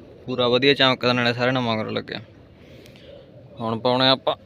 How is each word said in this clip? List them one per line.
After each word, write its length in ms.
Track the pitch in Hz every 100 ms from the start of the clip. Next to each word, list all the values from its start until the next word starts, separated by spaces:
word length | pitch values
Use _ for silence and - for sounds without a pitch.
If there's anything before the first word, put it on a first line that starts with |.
| - - 120
ਪੂਰਾ 220 | 123 123
ਵਧੀਆ 260 | 123 139
ਚਮਕਦਾ, 400 | 139 135 127 123
ਨਾਲੇ 200 | 123 120
ਸਾਰਿਆਂ 200 | 117 123
ਨਾਲ 100 | 131
ਮਗਰ 280 | 117 110 107
ਲੱਗਿਆ। 280 | 110 - - 107 - - - - - - - - - - - - -
ਹੁਣ 200 | 113 113
ਪਾਉਣੇ 300 | 123 123 131
ਆਪਾਂ 260 | 131 - -